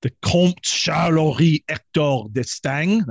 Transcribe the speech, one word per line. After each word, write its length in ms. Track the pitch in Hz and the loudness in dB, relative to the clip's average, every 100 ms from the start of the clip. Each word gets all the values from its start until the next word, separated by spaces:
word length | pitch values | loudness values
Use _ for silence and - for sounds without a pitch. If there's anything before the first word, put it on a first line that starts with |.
the 100 | 123 - | -6 -6
Comte 400 | - 175 180 180 | -2 2 2 0
Charles-Henri 1000 | - - - 156 170 160 156 127 165 151 - | -6 -4 -2 -2 2 2 2 2 2 2 -2
Hector 560 | 151 _ - 147 135 110 | -12 _ -2 0 -2 -4
d'Estaing. 720 | 107 120 - 143 135 165 214 160 | -6 -6 -6 -6 -4 0 0 0